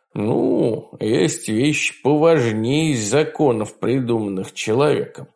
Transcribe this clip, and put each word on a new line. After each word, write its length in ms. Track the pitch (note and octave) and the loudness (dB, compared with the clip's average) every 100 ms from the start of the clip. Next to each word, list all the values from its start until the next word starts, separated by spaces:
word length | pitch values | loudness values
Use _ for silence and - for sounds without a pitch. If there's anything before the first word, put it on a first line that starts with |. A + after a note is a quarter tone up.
| _ - | _ -4
Ну, 800 | G#2 - - - C3 G#2+ - - | -2 0 0 2 0 -2 -8 -6
есть 480 | G#2 C#3 D#3+ - - | -2 2 0 -2 -4
вещи 540 | A2 C#3+ C#3+ - - | 0 0 0 -4 -2
поважнее 960 | C3 D3 E3 D#3+ A#2 G#2+ A2+ D3 D#3+ B2 | 0 4 4 4 2 0 0 0 0 0
законов, 840 | G#2 D3 D#3 - D3 A2 G#2 - | 0 0 0 0 0 0 -4 -6
придуманных 720 | G#2 C3+ A#2+ A2+ G#2 F#2+ G2 | -2 0 0 -2 -2 -6 -8
человеком". 720 | - - A#2 D3 C3 C#2 - - | -6 -2 2 2 0 -4 -12 -20